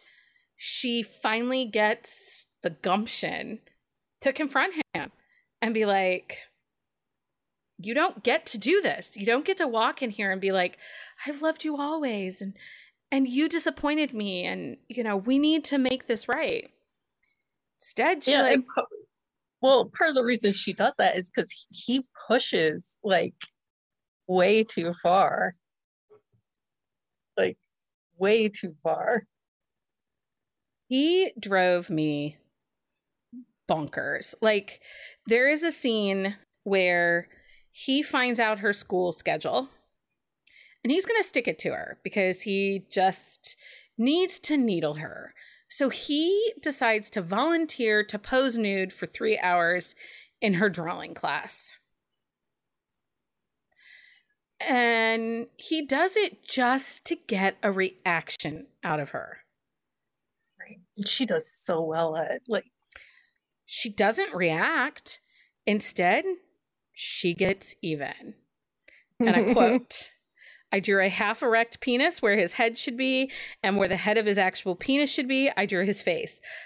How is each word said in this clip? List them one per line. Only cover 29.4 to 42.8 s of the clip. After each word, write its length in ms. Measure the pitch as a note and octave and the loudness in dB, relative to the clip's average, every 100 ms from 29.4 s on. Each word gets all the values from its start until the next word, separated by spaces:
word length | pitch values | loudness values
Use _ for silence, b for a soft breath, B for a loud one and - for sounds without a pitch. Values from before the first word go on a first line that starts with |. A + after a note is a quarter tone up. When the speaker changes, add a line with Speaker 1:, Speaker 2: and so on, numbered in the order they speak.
| _ _ _ _ _ _ _ _ _ _ _ _ _ _ - | _ _ _ _ _ _ _ _ _ _ _ _ _ _ -2
Speaker 1:
He 440 | B3+ D#4 F4+ F#4+ A3+ | 2 4 4 2 -2
drove 500 | G3+ F#3+ F3+ F3 F3+ | 0 2 4 2 0
me 480 | D#3 D#3 D3 D3 - _ _ _ _ _ _ _ _ _ B3 B3 _ - | -2 0 -2 -6 -10 _ _ _ _ _ _ _ _ _ -20 -20 _ -4
bonkers. 680 | D#3+ D3 - C#3 - - - | -4 -4 -6 -6 -4 -6 0
Like, 400 | A3 G#3 G3+ - B B B B | 2 2 -2 -16 B B B B
there 240 | - A3+ C4+ | 0 2 4
is 140 | D4+ | 2
a 80 | E4 | 0
scene 640 | D#4 B3+ A3 G3+ G3 F#3+ G3+ _ _ | 0 0 0 0 0 -2 -6 _ _
where 640 | G3+ G3 F3+ F3 F3 E3+ - b b b b | 0 2 4 4 4 2 -2 b b b b
he 320 | - - C4+ | -8 0 0
finds 360 | C#4+ C#4 B3 A#3 | 2 0 0 2
out 200 | A3 G#3+ | 0 0
her 120 | G#3 | 0
school 400 | G3+ - F#3 F3+ | -2 -2 -2 0
schedule, 580 | - F3 D#3 - B3+ C4+ _ _ _ _ _ _ _ _ b b b | -2 -2 -2 -2 -2 -4 _ _ _ _ _ _ _ _ b b b
and 80 | A#3 | 0
he's 140 | E4 G4 | 0 2
gonna 160 | A4+ | 0
stick 240 | - C#4 - | 0 0 -2
it 100 | E3 | -2
to 120 | D#3+ | -4
her 260 | - - - | -6 -10 -12
because 380 | F#3+ G#3 F#3 F#3 | -6 0 0 0
he 420 | G#3+ G3 G3 G3 | -2 0 0 -2